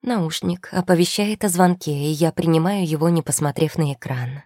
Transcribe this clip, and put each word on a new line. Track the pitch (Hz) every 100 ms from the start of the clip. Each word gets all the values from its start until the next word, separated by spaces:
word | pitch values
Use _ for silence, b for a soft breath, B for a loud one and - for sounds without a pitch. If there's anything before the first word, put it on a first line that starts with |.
Наушник | 247 233 160 - 185 175 -
оповещает | 180 180 175 175 - 208 214
о | 208
звонке, | 175 185 180 -
и | 143 147
я | 151 165
принимаю | - 165 160 165 202 175
его, | 156 165
не | 170
посмотрев | 151 139 147 131 160 -
на | 151
экран. | 139 - 127 123 139